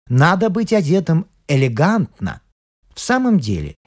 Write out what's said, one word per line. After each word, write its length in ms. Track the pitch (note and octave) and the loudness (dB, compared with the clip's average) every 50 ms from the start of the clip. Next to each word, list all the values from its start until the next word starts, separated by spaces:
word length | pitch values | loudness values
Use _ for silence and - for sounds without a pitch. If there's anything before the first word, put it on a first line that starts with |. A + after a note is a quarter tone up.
| _ - | _ -2
надо 420 | B2 C3 D3+ E3+ F#3+ F#3 A3+ A3 | 2 4 4 4 2 2 0 0
быть 220 | F3 A3+ A3 - | 0 -2 -2 0
одетым 540 | A3+ G#3 E3 C#3 F3+ G3 E3 - D#3+ D#3+ - _ _ _ _ - | 0 0 2 2 0 0 0 0 0 -2 -2 _ _ _ _ -2
элегантно. 920 | C#3+ C3+ C3+ B2+ A2+ A#2+ D#3 F#3+ A3+ A3 D3 - _ - G2+ F2 - - _ _ _ _ _ _ _ _ _ _ - | 0 0 0 0 0 0 0 2 2 0 -2 -4 _ -10 -10 -10 -10 -10 _ _ _ _ _ _ _ _ _ _ -16
В 60 | - | -12
самом 400 | - - B3 C4 B3+ B3 A3 F3 | -4 -2 -2 0 2 2 0 0
деле, 340 | A#2 G#2+ F#2+ D#2+ D2 D2 - _ _ | 0 -2 -6 -6 -6 -10 -12 _ _